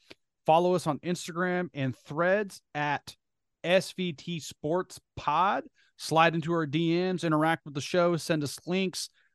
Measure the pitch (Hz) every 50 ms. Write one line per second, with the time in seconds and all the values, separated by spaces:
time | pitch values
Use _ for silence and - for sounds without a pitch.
0 | _ _ - _ _ _ _ _ _ - 156 170 175 180 185 165 - 165 143 -
1 | - 170 180 - - - 165 170 185 180 180 180 180 - _ 143 135 131 123 _
2 | _ - 147 156 170 180 190 214 214 190 - - _ _ _ 147 147 147 143 -
3 | _ - - _ _ _ _ _ _ _ _ _ - 165 185 190 - - - -
4 | 185 180 147 - - 175 175 156 - - - _ - 147 170 185 - _ - -
5 | _ _ _ - - 156 147 165 185 202 233 277 - - _ _ _ _ _ _
6 | - - 151 160 165 165 160 165 147 165 170 165 160 143 139 165 170 165 170 175
7 | 180 185 185 165 170 165 156 151 156 160 165 - _ 156 139 147 131 - - 180
8 | 175 175 175 156 - - 165 156 143 131 - - _ 160 180 190 190 185 - -
9 | - - _ _ _ _